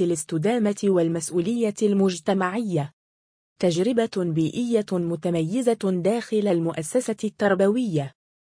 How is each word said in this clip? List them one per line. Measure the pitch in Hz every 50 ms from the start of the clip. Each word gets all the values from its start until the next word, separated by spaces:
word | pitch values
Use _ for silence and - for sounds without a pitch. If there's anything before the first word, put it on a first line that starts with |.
الاستدامة | 180 175 170 160 - - 165 160 156 208 240 240 208 202 202 - -
والمسؤولية | 202 190 180 170 165 165 170 160 - 160 180 170 202 240 240 226 208 202 -
المجتمعية. | 214 208 202 196 190 190 180 160 - - 190 196 185 180 185 233 233 202 175 151 139 - _ _ _ _ _ _ _ _ _ _ _ _ _ -
تجربة | - 180 160 170 190 240 262 233 226 226 -
بيئية | 196 180 170 156 160 160 - - - 247 240 233 214 208 -
متميزة | 190 180 170 170 170 160 - 180 170 165 160 160 202 262 240 240 226 220 -
داخل | 190 185 180 160 185 226 240 220 - 220 214 202 202
المؤسسة | 175 170 165 165 160 - 156 - - 254 247 - 220 - -
التربوية. | 208 - - 214 202 196 185 196 202 214 254 254 208 160 147 139 131 - _ _ _ _ _ _